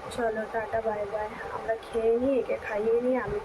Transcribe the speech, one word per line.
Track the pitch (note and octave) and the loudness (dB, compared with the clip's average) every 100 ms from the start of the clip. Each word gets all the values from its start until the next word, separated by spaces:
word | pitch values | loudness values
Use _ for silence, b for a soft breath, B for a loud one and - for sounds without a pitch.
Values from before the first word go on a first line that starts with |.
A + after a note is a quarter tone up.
| - | -8
চলো | - A#3 A3 G#3+ | -2 -2 -2 -4
টাটা, | A3+ G#3 A3+ A3 | -4 -2 -2 -2
বাই | G#3 G3+ | -2 -2
বাই। | G#3+ G#3+ A3+ - - | -4 -4 -6 -8 -6
আমরা | - A3+ - | -2 -4 -2
খেয়ে | A#3 A3+ A#3 | 0 4 4
নিই, | C4 C4 | 4 2
একে | - - - | 2 -2 -2
খাইয়ে | G#3 A3 A#3 | 0 4 4
নিই, | B3 B3+ G3+ | 4 2 0
আমি | G#3 | -4